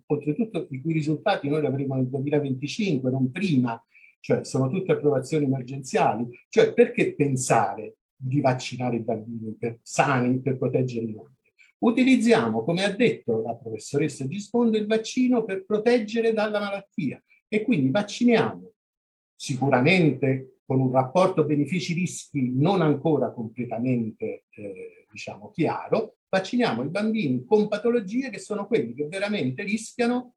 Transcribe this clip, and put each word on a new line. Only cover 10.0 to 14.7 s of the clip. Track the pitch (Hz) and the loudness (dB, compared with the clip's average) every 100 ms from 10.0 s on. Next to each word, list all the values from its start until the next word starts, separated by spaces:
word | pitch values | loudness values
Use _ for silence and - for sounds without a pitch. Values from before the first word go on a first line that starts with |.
| 143 131 123 127 | 2 2 2 0
per | 135 127 | 0 -2
proteggere | 127 131 127 117 | -2 0 -2 -2
i | 110 | -6
nostri? | 104 - _ _ _ _ - | -8 -14 _ _ _ _ -2
Utilizziamo, | 240 240 254 247 226 220 226 226 | 0 4 4 6 6 4 4 0
come | 226 170 | 0 0
ha | 302 | 0
detto | 285 240 - - 110 | 2 2 0 -2 -2
la | 117 | -2
professoressa | 117 113 110 - 143 151 - 135 | -6 -8 -12 -4 -2 -2 -4 -8
Gismondo, | 196 208 240 233 | -6 -4 2 2